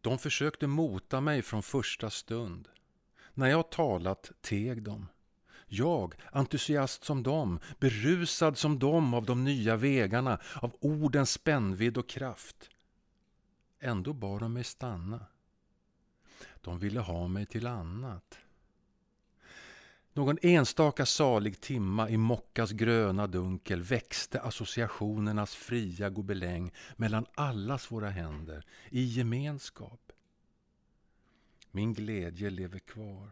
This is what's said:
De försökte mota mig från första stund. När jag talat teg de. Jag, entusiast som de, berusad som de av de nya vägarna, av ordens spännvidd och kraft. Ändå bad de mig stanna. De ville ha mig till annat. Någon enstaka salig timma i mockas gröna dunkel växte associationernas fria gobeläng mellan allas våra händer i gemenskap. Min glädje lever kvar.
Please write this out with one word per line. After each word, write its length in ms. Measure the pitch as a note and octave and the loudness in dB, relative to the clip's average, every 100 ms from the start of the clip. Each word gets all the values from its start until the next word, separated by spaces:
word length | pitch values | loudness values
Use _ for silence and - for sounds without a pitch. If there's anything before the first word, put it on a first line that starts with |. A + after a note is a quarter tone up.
De 180 | A#2 B2 | -2 -2
försökte 480 | D3+ - C#3+ - D3 | -2 0 0 0 0
mota 540 | C#3+ D#3+ F#2 - C3 | 2 0 -2 -4 -2
mig 220 | C#3+ D3 | 0 0
från 200 | A2 A2 | 0 -4
första 480 | - C#3 A2+ - A2 | 0 -2 -2 -4 -6
stund. 580 | - - A#2 A2+ F2 - _ _ _ _ _ - | -8 -6 -6 -6 -10 -14 _ _ _ _ _ -16
När 120 | - C3 | 0 4
jag 240 | D3+ D#3+ | 4 2
talat 640 | - D#3 F#2 F2+ F#2+ - - | 0 2 2 0 -4 -6 -14
teg 420 | - G2+ A2+ A#2 | -4 -2 -2 -4
de. 260 | G#2+ G#2 F#2 _ _ _ _ - - | -8 -10 -12 _ _ _ _ -20 -10
Jag, 480 | G2+ C#3+ E3 F2 - - | 0 2 2 -2 -8 -6
entusiast 720 | C#3 C3+ D3 - D3 C3+ - | -2 0 -2 0 0 0 -4
som 180 | - C#3+ | -4 -2
de, 380 | A#2+ D3+ B2 F2 - - | 0 0 0 -2 -6 0
berusad 800 | C3+ G#2+ A#2 F3+ E3+ - D#3+ C#3 | 2 2 2 2 2 2 2 4
som 200 | D3+ D3 | 0 4
de 360 | C3 E3 D3 | 4 4 4
av 120 | A#2+ A2+ | 2 2
de 180 | B2 | 2
nya 320 | C3 C#3 A2 A2+ | 2 2 4 4
vägarna, 640 | C3+ C3+ G2+ A2+ C3 A2 - - | 4 4 4 2 2 0 -4 -6
av 200 | A#2+ - | -6 -2
ordens 500 | D3 D3+ D3+ C#3+ C3 | 0 2 4 4 2
spännvidd 680 | - - D3 G#2 F#2+ A2+ A#2+ | 2 2 2 2 2 2 0
och 100 | - | -4
kraft. 640 | - C3+ A2 - - - _ _ _ _ _ _ _ _ _ _ _ | -6 -8 -10 -16 -18 -20 _ _ _ _ _ _ _ _ _ _ _
Ändå 320 | C3 A2 F2+ | -4 -2 -2
bad 280 | D3 G2+ G2+ | -4 -4 -4
de 120 | A2+ | -4
mig 120 | A#2+ | -4
stanna. 640 | A#2+ - B2+ F#2+ F2 G#2 - _ _ _ _ _ _ _ _ _ _ - - - | -6 -8 -8 -6 -6 -8 -12 _ _ _ _ _ _ _ _ _ _ -20 -20 -16
De 180 | - F2 | -8 -4
ville 220 | G2+ A2+ | -4 -4
ha 280 | G2 F2 F2 | -2 -2 -2
mig 180 | F#2+ G2+ | -2 -4
till 200 | A2 A#2 | -6 -6
annat. 720 | A#2+ E2 F#2+ B2+ F2+ _ - _ _ _ _ _ _ _ _ _ _ - - - - - _ _ | -6 -8 -8 -8 -12 _ -20 _ _ _ _ _ _ _ _ _ _ -20 -20 -20 -20 -20 _ _
Någon 240 | - C#3 D#3 | 0 2 6
enstaka 640 | F3 F3 B2+ - D#3 - C3+ | 8 8 6 6 4 6 0
salig 540 | - D3 A2+ G#2 F#2+ | 4 6 6 2 -4
timma 480 | - C3+ G2 G2+ A2 | -4 0 2 2 2
i 80 | A2+ | 4
mockas 540 | A2+ A#2+ - - A2+ | 4 2 -2 -2 -2
gröna 560 | G#2+ A2+ A#2 G#2 F#2+ G#2 | 2 4 6 4 2 0
dunkel 560 | F2+ F#2 F#2 - F2+ | 0 -2 -4 -2 -4
växte 580 | F2 A#2+ - - - - | 0 -2 -2 -8 -4 -4
associationernas 1120 | - - A2 - A#2 - G#2+ G#2+ G#2 G#2+ G2+ | -4 -6 -6 -2 -4 -2 -4 0 0 0 -2
fria 560 | - - A#2+ G#2 F2 G2+ | -6 -4 -2 -2 -4 -4
gobeläng 640 | G2 G2 G2 F2 F2 F2+ - - - | -4 -4 -2 -2 -4 -6 -8 -20 -4
mellan 300 | A2+ A2 A#2 | 0 0 -4
allas 560 | - C#3+ A2+ G2+ C3+ - | -4 -2 -2 -4 -4 -4
våra 200 | A2+ G#2 | -6 -4
händer 560 | F#2+ D#2+ D2+ D#2 D#2 - - - | -4 -6 -6 -10 -12 -14 -20 -8
i 140 | B2+ | -2
gemenskap. 1080 | B2+ A#2 A#2 A#2+ C#3+ C#3+ - - - A#2+ _ - _ _ _ _ _ _ _ _ _ _ _ _ _ _ - | -2 0 0 0 -4 -6 -12 -16 -18 -18 _ -20 _ _ _ _ _ _ _ _ _ _ _ _ _ _ -10
Min 240 | G2 G#2+ | -2 -2
glädje 560 | G#2+ G#2+ G#2+ F2 E2+ G2+ | -2 -4 -4 -4 -4 -6
lever 280 | F#2 F2+ F#2+ | -4 -8 -10
kvar. 520 | - G#2+ G#2+ G2 G#2 | -16 -14 -14 -14 -16